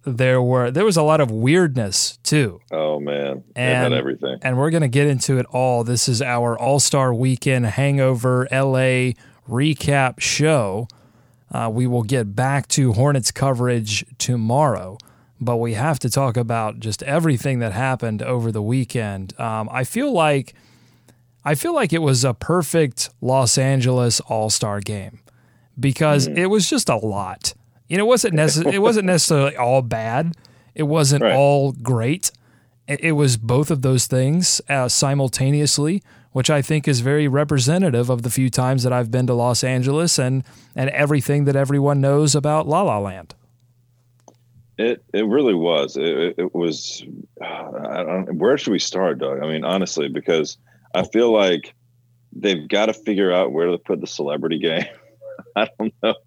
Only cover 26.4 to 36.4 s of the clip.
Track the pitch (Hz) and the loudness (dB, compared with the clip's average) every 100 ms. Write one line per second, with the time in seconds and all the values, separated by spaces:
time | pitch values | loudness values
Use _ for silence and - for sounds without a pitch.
26.4 | 185 214 175 285 - 113 107 101 92 90 | 2 2 2 0 0 0 -2 -4 -8 -8
27.4 | - - _ _ _ 180 214 247 220 156 | -10 -10 _ _ _ 0 4 2 2 2
28.4 | 156 147 165 196 220 214 190 180 - 151 | 2 2 0 2 2 2 2 2 2 2
29.4 | 139 147 120 135 120 113 113 123 165 - | 2 0 2 2 0 -4 -2 -2 -2 -6
30.4 | _ - _ - 147 160 139 143 110 135 | _ -20 _ -6 0 2 2 4 4 4
31.4 | 143 143 139 127 120 120 117 175 - _ | 4 4 0 -2 -2 0 0 -2 -6 _
32.4 | _ _ _ _ - 143 165 147 143 117 | _ _ _ _ -8 -4 0 2 2 2
33.4 | 113 123 151 151 131 127 - 127 131 165 | 0 0 2 0 2 0 0 0 2 2
34.4 | 180 - - 139 - - 139 139 131 - | 0 -2 -2 -2 0 0 0 0 -2 0
35.4 | 131 147 147 - 151 190 _ - _ 131 | 0 2 2 0 0 -2 _ -20 _ -2